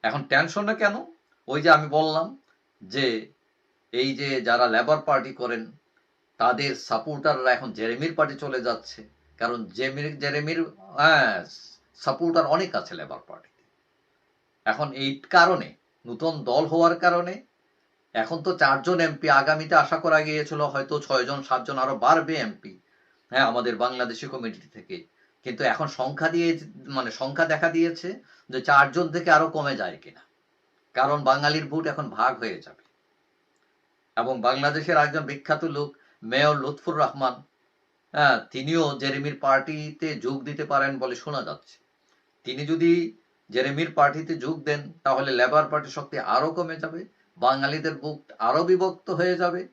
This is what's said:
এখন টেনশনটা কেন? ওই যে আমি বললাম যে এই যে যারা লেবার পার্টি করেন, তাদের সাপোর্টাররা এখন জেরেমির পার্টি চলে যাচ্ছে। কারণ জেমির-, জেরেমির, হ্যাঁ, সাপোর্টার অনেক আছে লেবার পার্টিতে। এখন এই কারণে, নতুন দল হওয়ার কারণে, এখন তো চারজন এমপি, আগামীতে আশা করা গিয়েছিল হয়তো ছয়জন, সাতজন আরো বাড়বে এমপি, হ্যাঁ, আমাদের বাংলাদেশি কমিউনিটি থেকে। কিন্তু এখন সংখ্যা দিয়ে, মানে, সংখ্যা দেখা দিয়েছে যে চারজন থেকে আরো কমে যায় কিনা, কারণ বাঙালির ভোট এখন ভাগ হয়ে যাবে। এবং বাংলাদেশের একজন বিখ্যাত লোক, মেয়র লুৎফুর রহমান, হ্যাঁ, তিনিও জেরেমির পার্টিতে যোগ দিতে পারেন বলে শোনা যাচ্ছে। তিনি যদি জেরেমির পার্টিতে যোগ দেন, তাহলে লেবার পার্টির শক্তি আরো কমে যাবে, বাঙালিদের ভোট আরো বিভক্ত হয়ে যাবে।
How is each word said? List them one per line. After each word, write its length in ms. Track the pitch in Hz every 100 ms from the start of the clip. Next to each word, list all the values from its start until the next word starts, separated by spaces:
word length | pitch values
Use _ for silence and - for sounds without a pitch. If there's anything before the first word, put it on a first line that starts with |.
| 113
এখন 140 | 139 -
টেনশনটা 440 | 139 165 202 202 220
কেন? 140 | 214 202 - - _ _ -
ওই 120 | 143
যে 60 | 156 151
আমি 100 | 151 147
বললাম 300 | 156 156 165 - _ _ _ _ 95
যে 120 | 123 131 113 107 _ _ _ _ _ _
এই 160 | 117 135 131
যে 100 | 139 135 117
যারা 180 | 120 123 110
লেবার 240 | 120 151 151
পার্টি 240 | 135 127 -
করেন, 220 | 120 117 113 - _ _ _ _ _ _
তাদের 320 | 113 123 143 - -
সাপোর্টাররা 640 | 113 151 147 156 135 127 123
এখন 120 | 123 98
জেরেমির 360 | 113 117 160 160
পার্টি 180 | 147 139
চলে 160 | 143 131 120
যাচ্ছে। 320 | 113 - - 107 _ _ _
কারণ 200 | 117 120 101 90
জেমির-, 400 | 135 135 147 147
জেরেমির, 360 | 143 143 151 165 165 - - 139
হ্যাঁ, 340 | 151 156 123 98 87 - - - _ _
সাপোর্টার 440 | - - 170 165 143 156
অনেক 160 | 190 110
আছে 140 | - 87
লেবার 220 | 73 69 -
পার্টিতে। 340 | - _ _ _ _ _ _ _ _ _ _ _ _ -
এখন 160 | 113 147 131
এই 80 | 135 139 - 180
কারণে, 340 | 175 180 - - _ _ 120
নতুন 280 | 113 160 151 127
দল 140 | 127 156
হওয়ার 240 | 160 165 175
কারণে, 300 | 175 175 175 208 - _ _ _ _ _ _ 113
এখন 220 | 110 165 185
তো 60 | 180
চারজন 360 | 139 135 160 175 165
এমপি, 200 | 151 151 139
আগামীতে 340 | 135 156 156 165
আশা 140 | 147 165
করা 160 | 170 156 151
গিয়েছিল 340 | 151 147 151 147
হয়তো 220 | 139 135 147 -
ছয়জন, 340 | 131 120 139 135
সাতজন 300 | 131 - 135
আরো 120 | 131 113 120
বাড়বে 300 | 165 147 156 113
এমপি, 280 | 104 - 92 _ _ _ _ _
হ্যাঁ, 140 | 127 123
আমাদের 220 | 117 120 107
বাংলাদেশি 420 | 120 127 120 113 -
কমিউনিটি 360 | 131 113 - - 107
থেকে। 200 | - 92 - _ _ _ 131
কিন্তু 160 | 110 131
এখন 140 | 110 151 -
সংখ্যা 300 | 131 143 160 170
দিয়ে, 140 | 170 160 151 - 135 135
মানে, 120 | 120 -
সংখ্যা 260 | 131 147 165
দেখা 160 | 156 165 165
দিয়েছে 340 | 170 165 175 220 _ _ _
যে 100 | 127 127
চারজন 380 | 143 143 139 165 165
থেকে 140 | 170 151
আরো 100 | 156 156
কমে 180 | 143 131
যায় 160 | 90 -
কিনা, 200 | - - _ _ _ _ _ _ _ 123
কারণ 200 | 139 147 131
বাঙালির 360 | 139 147 156 143
ভোট 120 | 151 160
এখন 120 | 143 127 -
ভাগ 140 | 123 123
হয়ে 160 | 117 85 -
যাবে। 180 | - _ _ _ _ _ _ _ _ _ _ _ _ _ -
এবং 160 | 123 127 117
বাংলাদেশের 500 | 135 143 151 151 160 147
একজন 180 | 156 143
বিখ্যাত 320 | 143 - 151 160 143
লোক, 140 | 147 - _ _
মেয়র 320 | 110 131 147 147
লুৎফুর 320 | 135 143 - 151
রহমান, 320 | 143 139 131 - - _ _ _ _ _ _ 147
হ্যাঁ, 220 | 143 120 -
তিনিও 300 | 131 139 165 151 135
জেরেমির 360 | 135 135 143 143 135
পার্টিতে 640 | 135 135 156 151 147 160 151 123
যোগ 120 | 135 131
দিতে 140 | 147 147
পারেন 200 | 139 139 135
বলে 120 | 127 120
শোনা 180 | - 143 107
যাচ্ছে। 280 | 80 _ - _ _ _ _ _ _ -
তিনি 160 | 131 147
যদি 200 | 165 165 175 165 - _ _ _
জেরেমির 380 | 110 135 143 165 160
পার্টিতে 360 | 143 147 160 160 131
যোগ 100 | 165 143
দেন, 140 | 147 143 - 135
তাহলে 240 | 131 135 123
লেবার 260 | 127 151 151
পার্টির 240 | 151 - -
শক্তি 180 | 131 139 - 117
আরো 140 | 156 165
কমে 200 | 175 160
যাবে, 180 | 160 165 - _ _ _ 123
বাঙালিদের 500 | 135 139 151 156 143
ভোট 200 | 143 151 _ - 113
আরো 140 | 143 175
বিভক্ত 380 | 185 185 175 - 170
হয়ে 160 | 180 175
যাবে। 200 | 180 175 185